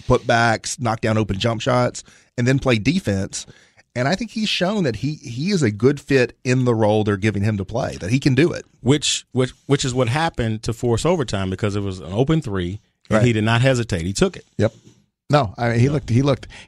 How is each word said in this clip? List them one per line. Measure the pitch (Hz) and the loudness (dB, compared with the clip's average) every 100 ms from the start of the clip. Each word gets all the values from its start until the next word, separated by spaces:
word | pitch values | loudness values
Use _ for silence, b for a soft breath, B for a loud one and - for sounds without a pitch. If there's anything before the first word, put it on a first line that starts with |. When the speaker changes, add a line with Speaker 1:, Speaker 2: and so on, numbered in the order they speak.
| - | 0
Speaker 1:
put | 123 123 | 0 2
backs, | 117 117 110 - - | 2 2 0 -4 -6
knock | 120 110 | -4 -2
down | 113 107 | 0 0
open | 107 98 | 0 -2
jump | 117 113 | -2 -2
shots, | 131 123 123 - - b b - | 0 0 0 -4 -18 b b -2
and | 120 | 2
then | 135 | 2
play | 131 117 | 2 2
defense. | 101 180 - 98 98 - - b b b _ | 2 0 0 -2 -4 -8 -14 b b b _
And | 127 131 | -4 -2
I | 190 | -2
think | 226 | -4
he's | 220 214 | -6 -4
shown | - 175 208 | -2 -2 0
that | 156 107 | -2 -2
he, | 135 | -6
he | 156 135 117 175 | -8 -10 -6 -2
is | 196 | 2
a | 127 | 0
good | 104 123 143 | 2 2 2
fit | - 135 120 - | 0 2 2 -2
in | 131 127 | -2 2
the | 123 | 2
role | 113 104 107 | 2 2 2
they're | 107 101 | 2 0
giving | 110 101 | 0 0
him | 104 104 | -2 -2
to | |
play, | 92 113 - - | -4 -6 -6 -6
that | 90 | -2
he | 131 | 0
can | 143 | 2
do | 127 165 | 4 2
it. | - - _ | 0 -12 _
Speaker 2:
Which, | 113 147 - - - | 0 0 0 -6 -4
which, | 123 127 - - | -2 -2 -4 -2
which | 139 | 0
is | 135 | 0
what | 123 123 | 0 0
happened | 147 165 - 113 110 | 0 -2 -2 -4 -4
to | 117 | -4
force | 113 120 113 156 | -4 0 0 0
overtime | 180 123 101 95 | 0 -2 -4 -4
because | 95 107 101 | -2 -2 -2
it | |
was | 101 92 | -4 -8
an | 73 | -8
open | 101 139 160 | -2 0 0
three, | - 98 87 101 _ _ - | -2 -4 -4 -8 _ _ -2
and | 110 | 2
Speaker 3:
Right. | 120 | 2
Speaker 2:
he | |
did | 107 | 2
not | 107 117 | 2 2
hesitate. | 135 127 113 87 87 | 2 2 -2 -4 -4
He | |
took | 101 190 - | 0 -2 -2
it. | - - | -14 -2
Speaker 3:
Yep. | 104 - - _ _ _ - | -2 -2 -20 _ _ _ 0
No, | 143 110 104 | 2 2 -2
I | 120 | 0
mean, | 117 | 2
he | 131 | 2
Speaker 2:
Yeah. | |
Speaker 3:
looked, | 147 - | 2 0
he | 117 | 2
looked, | 143 131 - B | 2 0 -4 B